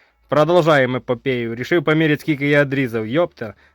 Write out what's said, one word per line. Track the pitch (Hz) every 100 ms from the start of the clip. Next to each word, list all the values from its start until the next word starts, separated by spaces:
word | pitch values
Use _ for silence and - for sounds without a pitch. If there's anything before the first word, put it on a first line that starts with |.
| _ _ _
Продовжаємо | 147 151 180 160 147 127 127
епопею. | - 120 - 123 117
Рішив | 113 123 175
поміряти, | 156 156 160 147
скільки | - 143 143
я | 147
відрізав. | 139 135 131 113 110
Йопта, | 135 175 - - - _